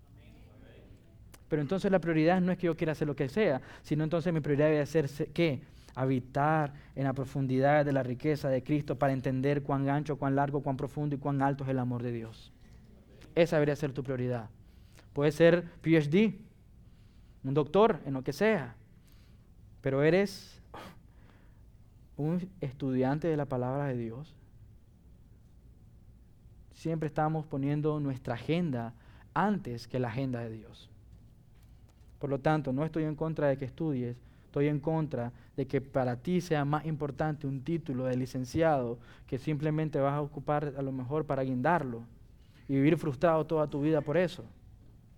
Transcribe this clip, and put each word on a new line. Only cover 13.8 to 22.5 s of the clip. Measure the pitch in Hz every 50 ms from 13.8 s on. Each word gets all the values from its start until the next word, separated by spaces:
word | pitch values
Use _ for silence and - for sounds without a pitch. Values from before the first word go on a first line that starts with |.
| 156 139 123
tu | 147 127
prioridad. | 135 131 123 123 123 123 117 110 107 - - - - - - - - - - - - -
Puedes | 143 143 156 151
ser | 151 165 170 170 175 175 - - - -
P | 156 165
H | 160 147 143
D, | 151 196 220 214 - - - - - - - - - - - - - - - - - - - - - - -
un | 135 139
doctor | 151 147 147 160 190 220 220 190 143 -
en | 139 135
lo | 131 127
que | 151 139
sea, | - 202 220 220 175 131 117 - - - - - - - - - - - - - - - - - - - - - -
pero | - 135 131 139 147
eres | 160 170 190 202 196 - - - - - - - - - - - - - - - - - - - - - - - - - - - - - - - - - - - - -
un | - 143 156 175 180 180 190